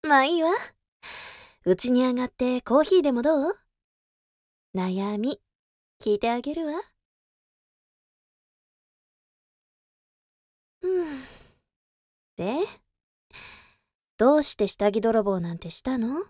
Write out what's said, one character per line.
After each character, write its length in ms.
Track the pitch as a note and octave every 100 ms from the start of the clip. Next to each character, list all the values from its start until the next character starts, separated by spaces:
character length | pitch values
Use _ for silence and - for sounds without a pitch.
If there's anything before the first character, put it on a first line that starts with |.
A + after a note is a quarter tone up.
ま 140 | D#4 C#4
あ 80 |
い 140 | C4+ E4+
い 40 |
わ。 80 | D#4+ G#4 - _ _ _ - - - - - _
う 120 | - F#3
ち 160 | B3
に 120 | B3
上 80 | B3+
が 100 | B3
っ 40 | B3+
て 320 | - B3+ B3+
コ 180 | - B3+
ー 20 |
ヒ 160 | D4+ F#4
ー 40 |
で 100 | C#4+
も 100 | A#3+
ど 280 | C#4 D#4 D4+
う？ 60 | G4+ _ _ _ _ _ _ _ _ _ _ _
悩 420 | F#3+ F#3 F#3 G3+ G#3
み、 220 | B3 D4+ _ _ _ _ _ _
聞 120 | G#3+
い 40 | G#3
て 120 | A3+
あ 100 | A#3+
げ 140 | C#4+
る 120 | D#4 D#4
わ。 60 | D#4+ - _ _ _ _ _ _ _ _ _ _ _ _ _ _ _ _ _ _ _ _ _ _ _ _ _ _ _ _ _ _ _ _ _ _ _ _ _ _ _
う 220 | F4+ F#4
ん。 180 | D#4+ C#4 B3+ - - _ _ _ _ _ _ _ _
で、 320 | - F3+ C#4 G#4+ - _ _ _ _ _ - - - - _ _ _ _ -
ど 220 | A#3+ D4+
う 40 |
し 140 | C#4+ -
て 100 | G3+
下 240 | - G#3
着 100 | G#3
泥 220 | A3+ A3+
棒 160 | G3+ F#3+
な 160 | E3+
ん 40 | E3+
て 120 | E3
し 120 | -
た 160 | - B3+
の？ 280 | A3+ D4